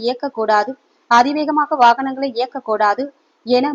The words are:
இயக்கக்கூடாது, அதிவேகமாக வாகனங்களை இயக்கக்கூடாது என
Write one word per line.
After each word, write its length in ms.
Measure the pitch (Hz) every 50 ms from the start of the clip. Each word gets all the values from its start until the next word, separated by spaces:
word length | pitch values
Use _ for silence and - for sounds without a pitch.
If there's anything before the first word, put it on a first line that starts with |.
| 226
இயக்கக்கூடாது, 680 | 240 254 240 285 277 - 226 220 208 214 208 208 247 269 - _ _ _ _ _ _
அதிவேகமாக 680 | 233 240 254 277 294 302 302 302 294 302 285 - 311 269 240
வாகனங்களை 460 | 233 233 262 269 269 262 262 277 269 220
இயக்கக்கூடாது 680 | 233 254 247 - 262 - 226 214 202 214 202 202 240 277 285 - _ _ _ _ _ _
என 280 | 226 247 254 269 294